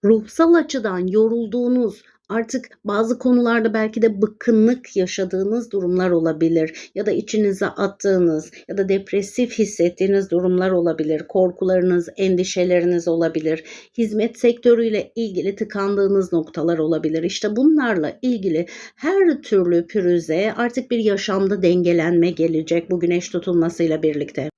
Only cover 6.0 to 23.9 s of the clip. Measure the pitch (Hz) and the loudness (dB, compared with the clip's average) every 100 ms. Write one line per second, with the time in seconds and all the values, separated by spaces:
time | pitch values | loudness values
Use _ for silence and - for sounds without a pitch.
6 | 180 170 160 156 165 165 160 160 - - | 2 2 0 0 2 2 0 -6 -12 -6
7 | 208 - - 214 208 190 202 - 196 196 | -2 -2 -2 0 0 0 -4 -2 -4 -2
8 | 202 185 175 156 156 - - 196 190 190 | 0 2 2 0 -6 -20 -12 -6 -2 -2
9 | 190 196 196 - 240 - 196 - 170 175 | -2 -4 -4 -4 -4 0 -4 0 0 0
10 | 190 196 196 170 185 180 185 185 170 160 | 0 0 0 0 2 2 2 2 0 -2
11 | 156 156 170 196 185 180 190 185 180 175 | -2 -4 -2 0 0 0 0 2 2 0
12 | 170 - 196 185 185 190 175 180 175 175 | -2 -2 0 0 0 -2 2 2 2 0
13 | 170 165 165 160 156 160 - - - - | 0 0 0 -2 -2 -4 -6 -20 -16 -6
14 | 220 214 226 233 240 240 240 233 226 208 | -4 -2 -4 0 0 2 4 4 4 -2
15 | - - 226 185 165 196 208 202 196 202 | -4 -6 -6 -4 -4 -4 -6 -4 -2 0
16 | 196 196 185 170 160 - 160 170 156 156 | 2 2 0 -2 -2 -4 -2 0 0 0
17 | 160 160 170 - 208 208 277 311 247 196 | -2 -2 -4 -4 -4 2 4 4 2 0
18 | 151 - 254 233 190 156 170 - - _ | -2 -4 -4 -2 -2 -2 -4 -10 -20 _
19 | 294 392 370 269 - 202 175 170 170 214 | -2 2 2 2 0 0 2 0 0 -2
20 | 175 175 165 160 208 - 240 240 254 240 | 2 0 0 -2 -2 -2 -2 -4 -4 0
21 | 214 196 - 196 196 202 180 180 175 170 | 0 0 -2 0 0 2 2 2 2 2
22 | 165 170 170 170 165 156 160 170 165 180 | 2 2 2 2 0 0 0 -2 -2 -2
23 | 170 175 175 175 180 175 165 170 165 | 0 -2 -2 -6 -2 0 0 0 -2